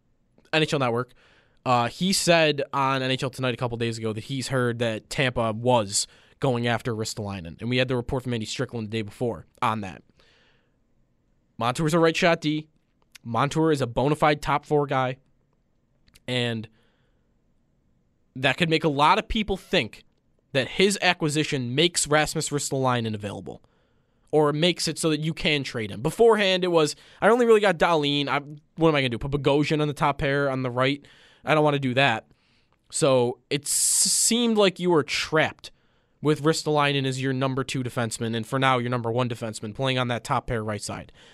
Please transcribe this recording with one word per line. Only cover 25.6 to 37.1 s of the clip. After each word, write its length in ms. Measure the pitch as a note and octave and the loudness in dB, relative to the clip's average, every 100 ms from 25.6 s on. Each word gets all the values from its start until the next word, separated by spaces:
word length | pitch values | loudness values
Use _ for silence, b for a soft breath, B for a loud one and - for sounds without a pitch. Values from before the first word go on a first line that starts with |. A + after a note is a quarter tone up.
trade 260 | C3 B2 G#2 | -2 -6 -8
him. 100 | G2+ | -4
Beforehand, 600 | D3 - A#3 G#3+ G3 F#3 | -4 4 6 6 2 2
it 60 | F3+ | 2
was, 260 | E3 D3+ - b b | 2 2 -2 b b
"I 80 | F#3 | 4
only 160 | A#3+ | 4
really 160 | A#3 A3 | 6 6
got 180 | G3+ D#3+ | 6 2
Dahlin. 500 | F3+ E3 C#3+ C#3+ C#3 | 2 2 2 0 0
I, 120 | C#3 C#3+ D3+ _ - | -2 -4 -16 _ 2
what 120 | D#3+ | 2
am 60 | |
I 60 | D3 | 4
gonna 80 | C3 | 0
do? 100 | A2+ | -2
Put 140 | C#3 | -4
Bogosian 500 | C#3+ C#3 D3 D3 D3+ | 0 2 4 2 0
on 60 | D3+ | 0
the 40 | |
top 260 | C3+ D3+ C#3 | 0 -2 0
pair 300 | D3 C#3+ C#3 | -2 0 -2
on 140 | C3 | -2
the 80 | B2+ | -4
right? 340 | A#2+ C3 C#3 b b b b | 0 0 0 b b b b
I 80 | - | 0
don't 120 | D3+ | 4
wanna 160 | D3+ C#3+ | 4 2
do 140 | C3+ | 0
that." 320 | B2 C#3 A2 - _ _ _ _ _ _ | 2 2 2 -6 _ _ _ _ _ _
So 500 | - D3 C3 A#2+ - _ | 0 2 4 2 -4 _
it 140 | C#3+ | -6
s-, 60 | - | -2
seemed 840 | - - - F#3 - - A3+ A#3+ G#3+ | -2 0 2 2 2 2 2 2 4
like 220 | G3 E3+ | 2 2
you 120 | F3 | 2
were 120 | E3 | 2
trapped 680 | - - - D#3 C#3+ - - - _ _ _ _ | 2 -4 -2 0 0 -4 -18 -20 _ _ _ _
with 220 | C#3+ C#3+ | -2 0
Ristolainen 640 | D3+ D#3+ D#3 D3+ C#3+ C#3 | 0 0 -2 0 0 0
as 140 | C3+ | -2